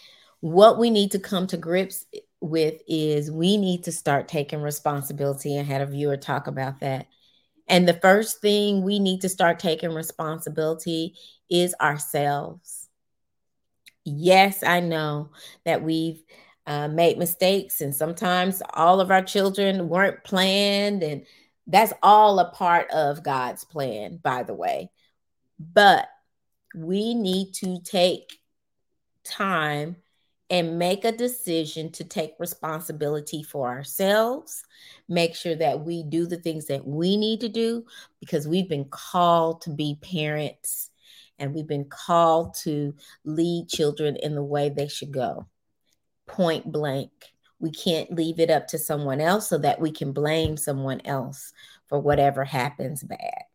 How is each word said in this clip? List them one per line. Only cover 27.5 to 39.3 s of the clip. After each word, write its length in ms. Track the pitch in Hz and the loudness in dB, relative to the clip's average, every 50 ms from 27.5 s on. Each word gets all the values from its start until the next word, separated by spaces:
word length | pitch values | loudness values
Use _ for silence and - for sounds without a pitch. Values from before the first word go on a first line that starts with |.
| 190 | -8
to 260 | - - 185 180 175 | -8 -6 -6 -6 -8
take 580 | 175 - - 185 180 185 165 - - - - _ _ _ _ _ _ _ _ _ _ _ _ _ _ _ _ _ - | -8 -4 0 2 2 2 2 0 -6 -14 -20 _ _ _ _ _ _ _ _ _ _ _ _ _ _ _ _ _ -18
time 720 | - - - 208 196 185 165 156 151 147 147 147 165 175 - _ _ _ _ _ _ _ _ _ - | -14 -8 -4 -2 0 0 0 0 0 -2 -4 -6 -8 -10 -14 _ _ _ _ _ _ _ _ _ -2
and 280 | 185 180 170 165 165 170 | 0 0 0 0 0 0
make 280 | 175 180 190 196 - | 0 0 0 0 0
a 60 | 226 | -2
decision 800 | 220 226 240 247 247 - - 185 165 160 160 156 - 160 156 160 - | -2 0 -2 -4 -4 -4 -6 -4 -2 -2 -2 -4 -6 -10 -10 -10 -10
to 100 | - 165 | -14 -14
take 300 | - - 196 156 156 - - | -10 -6 -6 -6 -6 -6 -10
responsibility 1040 | 170 175 - - - 156 156 165 170 - 156 151 151 147 151 151 147 - - 151 | -10 -10 -10 -8 -8 -8 -8 -8 -8 -10 -8 -4 -4 -2 -2 -4 -6 -8 -10 -10
for 280 | 151 - - 147 131 123 | -10 -8 -8 -6 -6 -6
ourselves, 960 | 123 131 143 - - - 190 190 202 214 226 233 254 294 - - - - - _ _ - - - - - _ - | -6 -8 -10 -10 -6 -2 0 2 4 4 2 0 -2 -6 -10 -12 -16 -16 -16 _ _ -20 -20 -20 -20 -18 _ -4
make 280 | 175 170 170 165 170 | 0 2 2 0 0
sure 200 | - - 175 160 | -4 -6 -4 -2
that 260 | 156 160 147 135 156 | 0 0 0 0 -2
we 220 | 151 170 170 170 156 | -4 -6 -8 -8 -6
do 240 | 147 156 165 170 170 | -4 -2 -2 -2 -2
the 100 | 175 170 | -4 -6
things 300 | - 170 156 156 151 - | -6 -6 -6 -6 -6 -6
that 180 | 139 135 - | -6 -6 -6
we 320 | 135 143 156 170 185 196 208 | -6 -4 -2 0 2 2 2
need 240 | 214 220 226 214 | 0 0 -2 -4
to 80 | 247 220 | -6 -6
do, 360 | 202 233 226 226 233 233 226 _ - - - _ _ - | -4 -2 -2 -2 -2 -6 -8 _ -20 -20 -20 _ _ -20
because 280 | - - - 151 147 151 | -10 -4 -4 -4 -2 0
we've 220 | 165 185 185 190 | 0 -2 0 -2
been 160 | 156 139 139 | -4 -6 -6
called 760 | 135 - - - - - 180 175 170 | -8 -12 -16 -12 -4 0 2 4 4